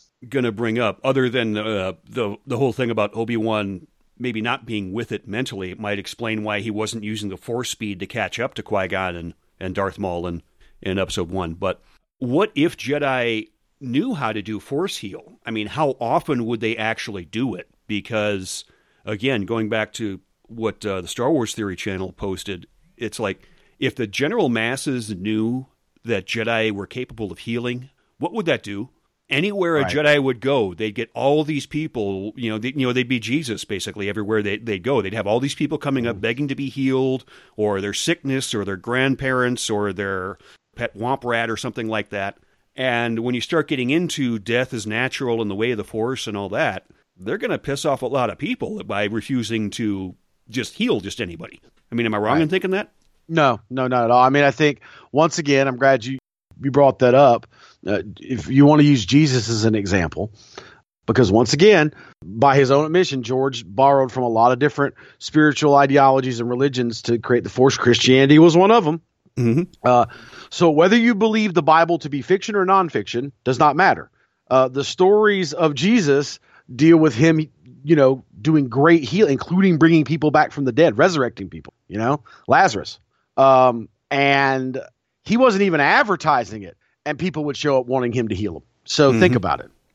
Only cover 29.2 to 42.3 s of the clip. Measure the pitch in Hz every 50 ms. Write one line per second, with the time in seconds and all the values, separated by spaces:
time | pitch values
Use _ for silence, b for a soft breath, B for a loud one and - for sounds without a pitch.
29.2 | _ _ 139 135 165 208 202 202 185 170 165 151 135 - 120 143 151 147 147 147
30.2 | 135 131 127 117 101 135 143 135 110 95 87 82 110 110 101 110 113 - - 117
31.2 | 120 139 143 151 156 143 160 139 - - - 147 160 156 - 127 107 101 98 95
32.2 | 98 107 - - 123 113 107 110 107 127 135 147 131 123 123 127 127 120 131 120
33.2 | 107 104 123 160 160 120 107 87 - - 107 95 - 107 95 107 98 98 101 104
34.2 | 107 98 110 110 107 101 98 110 120 117 104 95 87 120 139 123 95 95 98 113
35.2 | 104 98 107 123 131 139 - - 156 143 156 143 - 143 135 135 117 117 117 92
36.2 | 101 113 120 123 147 143 135 127 139 135 113 139 135 135 131 131 131 131 131 127
37.2 | - b b b b b b - 107 104 101 98 95 104 98 - - - 170 -
38.2 | - 139 135 135 131 - - 110 101 98 98 92 85 - 120 127 131 135 131 -
39.2 | 135 135 131 127 123 123 123 117 - - 110 104 104 101 95 92 101 98 98 95
40.2 | 92 95 98 b b b b b _ _ _ - 120 117 - 98 107 123 135 131
41.2 | - 120 120 117 117 113 113 104 - 127 110 - 117 110 110 107 104 - - 101
42.2 | 98 101